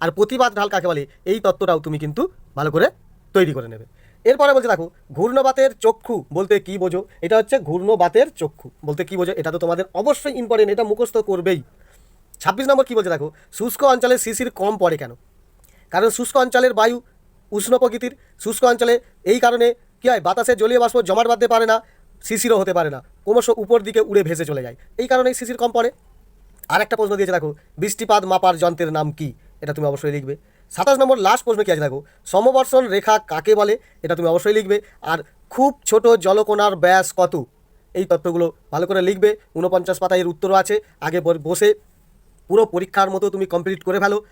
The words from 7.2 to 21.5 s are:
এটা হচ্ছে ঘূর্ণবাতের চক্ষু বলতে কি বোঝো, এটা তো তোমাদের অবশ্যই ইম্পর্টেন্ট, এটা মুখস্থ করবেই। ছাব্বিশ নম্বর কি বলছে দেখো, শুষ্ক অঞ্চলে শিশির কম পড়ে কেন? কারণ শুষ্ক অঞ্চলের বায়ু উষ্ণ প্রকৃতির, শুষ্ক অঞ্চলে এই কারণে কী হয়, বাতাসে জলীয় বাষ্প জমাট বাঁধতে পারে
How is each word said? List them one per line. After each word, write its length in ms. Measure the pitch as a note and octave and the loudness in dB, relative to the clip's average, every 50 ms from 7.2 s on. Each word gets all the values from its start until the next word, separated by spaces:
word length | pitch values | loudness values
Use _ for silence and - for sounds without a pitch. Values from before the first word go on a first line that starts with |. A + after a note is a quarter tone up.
| - | -4
এটা 100 | E3 G#3+ | 0 2
হচ্ছে 200 | A3 G#3+ A3 - C4+ F#3 D3 | 2 2 2 0 -2 -2 -2
ঘূর্ণবাতের 600 | D#3 F3+ F3+ G3+ A3+ F#3+ F3+ F3 - G#3+ C4+ D#4+ - - | -6 -2 0 0 2 2 2 2 4 2 2 2 0 -4
চক্ষু 260 | E3 D3+ - - - - - _ - | -8 -8 -8 -12 -20 -20 -20 _ -8
বলতে 160 | D3+ D3 D3 F3+ - | -6 -6 -6 -6 -6
কি 60 | F#3+ | -4
বোঝো, 160 | F#3 F3+ F3 - - | -4 -4 -4 -4 -4
এটা 100 | D#3 E3 D#3 | -6 -6 -4
তো 40 | F3 | -4
তোমাদের 260 | E3+ E3 E3+ E3+ F#3+ - - | -2 -2 -2 -2 -4 -4 -6
অবশ্যই 400 | F3+ G#3 C#4+ C#4+ - - D4 B3+ G3+ A#3 | -2 0 0 0 0 -2 -6 -6 -6 -4
ইম্পর্টেন্ট, 280 | G#3+ A#3 A3 G#3+ G#3 G3+ | 0 2 2 2 2 2
এটা 100 | G3+ A#3 G#3+ | 0 -2 -2
মুখস্থ 260 | G#3+ G#3+ A#3+ A#3 - A3+ G#3 - | -2 -4 -4 -2 -2 -2 -2 -2
করবেই। 300 | G3 F3+ E3+ F#3+ F#3 D#3 - - _ _ _ _ _ _ _ _ _ _ _ _ _ - - | -2 -2 0 -2 -2 -2 -4 -10 _ _ _ _ _ _ _ _ _ _ _ _ _ -8 -4
ছাব্বিশ 240 | - F#3 G#3+ C4+ C4 | -4 -4 0 0 2
নম্বর 140 | C#4 C4+ C4+ C4 | 2 2 2 2
কি 60 | B3 | 0
বলছে 160 | A3 G3 F3+ E3+ | -2 0 0 -2
দেখো, 140 | D3 C#3+ D#3 - _ _ _ - - | -4 -4 -8 -12 _ _ _ -10 -8
শুষ্ক 220 | G3+ A#3+ - - C#4+ C#4 B3+ | -6 -6 -2 2 2 4 4
অঞ্চলে 240 | B3 B3 B3 B3 A#3 - | 4 2 2 2 0 0
শিশির 260 | A3+ A3+ - B3+ - | -4 -6 -6 -6 -6
কম 220 | - - F#3+ G3+ G#3+ F#3+ F#3 | -6 -4 -4 -2 -2 0 0
পড়ে 140 | F3 D#3+ D3 D3 | 0 0 -2 -6
কেন? 100 | A#2+ A#2+ B2 _ _ _ _ _ _ _ _ _ _ _ _ _ _ - | -10 -16 -20 _ _ _ _ _ _ _ _ _ _ _ _ _ _ -2
কারণ 160 | F3 G#3 A3+ | 0 0 0
শুষ্ক 240 | A3 - B3 - - | 0 -2 -4 -2 0
অঞ্চলের 360 | C#4 B3+ B3 - B3 B3+ B3+ A#3+ | 0 0 2 2 2 2 2 2
বায়ু 220 | G#3 G#3+ A#3 A#3+ A#3+ - _ _ _ _ _ _ _ _ _ - | 2 0 0 0 -2 -8 _ _ _ _ _ _ _ _ _ -6
উষ্ণ 200 | G#3 G3 - B3 B3 | -6 -2 0 2 2
প্রকৃতির, 340 | B3+ A#3+ G#3 A#3+ - B3 C4+ - _ _ _ - - | 2 0 0 -2 -6 -8 -10 -12 _ _ _ -12 -8
শুষ্ক 180 | G#3 A3+ - - | -8 -2 0 2
অঞ্চলে 300 | B3 A#3+ A#3 A#3+ A#3 A#3+ A#3+ - _ _ _ - | 2 2 2 2 0 0 0 -2 _ _ _ -2
এই 140 | F3 G#3+ B3 B3 | 0 0 2 2
কারণে 220 | A#3+ A#3+ A#3+ A#3 A#3+ A#3+ - _ _ _ _ | 2 2 2 2 0 0 -2 _ _ _ _
কী 60 | - B3 | 0 0
হয়, 140 | B3 G#3 D3+ | 0 2 0
বাতাসে 260 | F3+ G3 A#3+ A#3 B3 B3 G3 | 0 -2 0 0 0 0 0
জলীয় 200 | G#3+ A3 B3 B3 A#3+ | 2 2 2 2 2
বাষ্প 140 | A#3 - B3 A3 F3 | 2 2 0 0 0
জমাট 180 | F#3+ A3 A#3 A#3 | 0 0 2 2
বাঁধতে 180 | A#3 A3 A#3+ | 2 0 2
পারে 180 | A#3 | 2